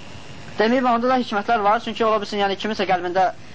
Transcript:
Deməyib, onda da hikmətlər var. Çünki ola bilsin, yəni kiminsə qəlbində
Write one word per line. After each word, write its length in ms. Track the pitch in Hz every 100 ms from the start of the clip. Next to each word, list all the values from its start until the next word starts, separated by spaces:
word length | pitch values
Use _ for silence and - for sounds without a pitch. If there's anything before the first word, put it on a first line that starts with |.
| - - - - - -
Deməyib, 320 | 220 254 254
onda 200 | 233 247
da 80 | 254
hikmətlər 400 | 233 208 202 233
var. 200 | 202 220 233
Çünki 200 | 208 226
ola 120 | 214
bilsin, 180 | 202 208
yəni 140 | 202 196
kiminsə 300 | 214 220 185
qəlbində 380 | 180 180 180 185 - -